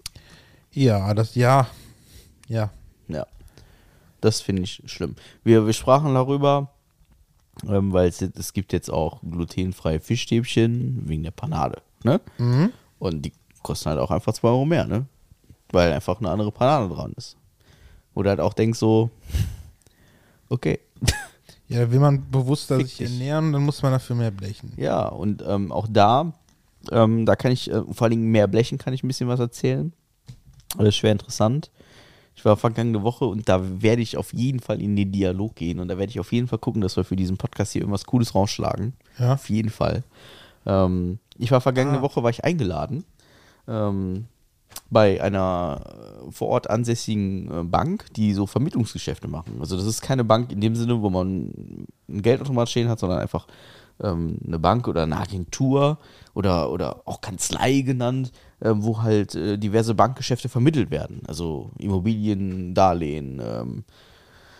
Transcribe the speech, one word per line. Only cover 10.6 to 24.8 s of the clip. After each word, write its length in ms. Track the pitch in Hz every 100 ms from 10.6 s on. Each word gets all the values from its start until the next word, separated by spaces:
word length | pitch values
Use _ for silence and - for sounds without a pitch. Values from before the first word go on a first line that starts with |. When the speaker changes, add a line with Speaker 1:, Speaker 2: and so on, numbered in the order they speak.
| 117 120 123 127 -
Speaker 2:
wegen 160 | 78
der 80 | 80
Panade, 520 | - 151 80 67 - - _
ne? 160 | 110 170 - -
Speaker 1:
Mhm. 340 | 120 123 196 - _ _
Speaker 2:
Und 240 | 95 78
die 100 | 67 - _ _
kosten 280 | - - 76
halt 80 | 76
auch 120 | 65
einfach 220 | 80 -
zwei 160 | - 117
Euro 160 | 127 143
mehr, 200 | 170 58
ne? 200 | 101 135 _ _ _ - - _
Weil 200 | 92 87
einfach 280 | 78 - 90
eine 100 | 90
andere 220 | 95 104
Panade 360 | - 127 147 98
dran 180 | 73 - -
ist. 200 | - - _ _ _ _ - - _
Wo 80 | -
du 60 | 98
halt 100 | 95
auch 120 | 90
denkst 240 | - 113 113
so, 300 | 110 110 113 - - - - - - _
<laughs> 680 | _ _ _ _ _ _ -
okay. 300 | 123 - - _ _
<laughs> 100 | - 855 784 _ _ - -
Speaker 1:
Ja, 240 | 120 120
will 80 | 127
man 320 | 143 139 135
bewusster 460 | 135 127 147 - 135
Speaker 2:
Fick 120 | 127
Speaker 1:
sich 100 | -
Speaker 2:
dich. 120 | 120
Speaker 1:
ernähren, 420 | 123 135 151 160
dann 80 | 143
muss 180 | 143 -
man 80 | 139
dafür 240 | 131 -
mehr 160 | 120 113
blechen. 440 | 98 101 104 -
Speaker 2:
Ja, 300 | -